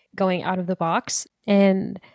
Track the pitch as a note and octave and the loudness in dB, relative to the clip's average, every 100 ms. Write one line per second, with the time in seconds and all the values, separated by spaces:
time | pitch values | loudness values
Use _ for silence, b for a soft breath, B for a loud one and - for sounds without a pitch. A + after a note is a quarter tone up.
0 | _ - F#3+ F3+ - F#3 F3+ F#3 E3 G3 | _ -2 0 0 -2 -4 -4 -2 -2 -2
1 | - - - _ - G3+ G3 F#3+ - F#3+ | -2 -8 -8 _ 0 4 4 2 -2 -10
2 | b | b